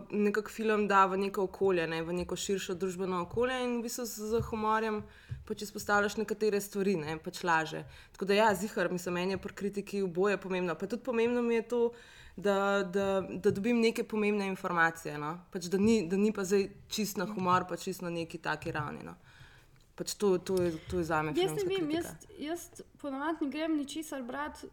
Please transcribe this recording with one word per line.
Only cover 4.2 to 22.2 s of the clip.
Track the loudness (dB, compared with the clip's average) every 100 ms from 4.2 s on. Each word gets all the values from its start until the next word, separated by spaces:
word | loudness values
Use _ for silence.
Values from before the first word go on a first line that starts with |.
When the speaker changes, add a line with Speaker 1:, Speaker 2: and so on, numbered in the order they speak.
| -2
Speaker 1:
z | 0
humorjem | 0 0 2 2 2 -2 -6 -16 -14 -10
pač | -8 -8
izpostavljaš | -8 -6 2 2 2 0
nekatere | -4 0 0 0
stvari, | -2 0 2 2
ne, | -2 -6
pač | -8 -4
laže. | 2 2 2 -6 -10 -16 -18
Tako | -4 2
da |
ja, | 6 6
ziher, | 4 0 0 0
mislim, | -2 -2
meni | -2 -2
je | -4
pri | -6
kritiki | -6 -4 -4 -4 -2
oboje | -2 2 2 0
pomembno. | -2 -2 0
Pa | -2 -4
tudi | -4
pomembno | -2 2 2 2
mi | 2
je | 0 0
to, | 2 2 0 -16 -20 -18
da, | -2 0 2 4 2
da, | 2 0 2 0
da | -2 0 0
dobim | 2 2 4
neke | 4 2
pomembne | -2 0 2 2 0
informacije, | -2 0 2 2 2 -8 -6
no. | -6 -8 -10
Pač | -8 0
da | 4
ni, | 6 6
da | 4 2
ni | 2
pa | 2
zdaj | 2 2 2 -6 -8
čisto | -4 -2 -2
na | -4
humor, | 0 2 2 2
pa | -6
čisto | -6 -6
na | -6
neki | -6 -6 -6
taki | -6 -4 -4
ravni, | -4 -6 -8
no. | -12 -16 -20 -20 -20 -20 -20 -20 -14
Pač | -10 -8 0
to, | 4 4
to | 2 0
je, | 0 -2
to | -4 -2
je |
zame | 0 0 2
Speaker 2:
Jaz | 2 0
ne | 0
Speaker 1:
filmska | -2
Speaker 2:
vem, | 0
Speaker 1:
kritika. | 0 -2 -4 -10